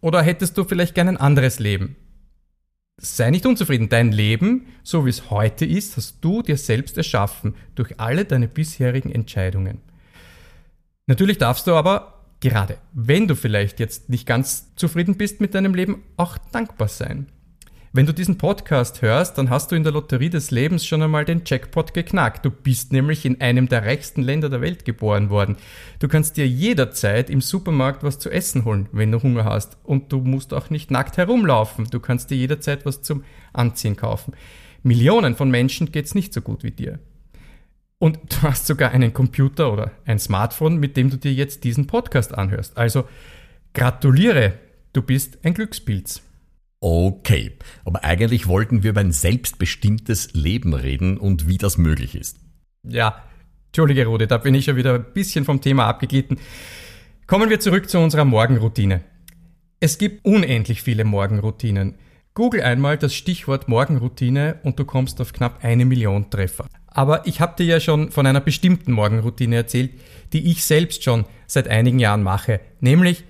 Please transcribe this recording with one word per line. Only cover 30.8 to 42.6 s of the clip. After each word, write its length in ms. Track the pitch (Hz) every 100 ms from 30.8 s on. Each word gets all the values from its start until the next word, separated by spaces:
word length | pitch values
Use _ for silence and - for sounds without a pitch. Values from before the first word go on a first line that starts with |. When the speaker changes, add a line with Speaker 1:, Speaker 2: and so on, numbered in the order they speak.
| -
Speaker 1:
nackt 260 | 131 139 -
herumlaufen. 680 | 180 247 190 123 110 - 110
Du 120 | 123
kannst 320 | - 120 -
dir 60 | 135
jederzeit 480 | 131 151 - 139
was 160 | 143 131
zum 240 | - 143 - - -
Anziehen 420 | - 120 - 110 98
kaufen. 380 | 113 110 - - - - - -
Millionen 520 | 127 120 131 226 160
von 160 | 117 135
Menschen 400 | 123 131 - 160
geht's 240 | 160 143
nicht 200 | 202 196
so 80 | -
gut 220 | - 110
wie 80 | 113
dir. 260 | 107 - - - - - - - - _ _ _ _
Und 200 | 160 156 -
du 140 | -
hast 240 | 147 131 -
sogar 240 | - 131
einen 240 | 123 120
Computer 580 | 117 131 - 135 - 147
oder 200 | 104 104 -
ein 140 | - 107
Smartphone, 580 | - 98 113 - 156 165
mit 220 | 143 135
dem 100 | 131
du 80 | 131
dir 160 | 143
jetzt 320 | 131 139 -
diesen 220 | 123 120 143
Podcast 500 | 233 233 143 - -
anhörst. 400 | 98 101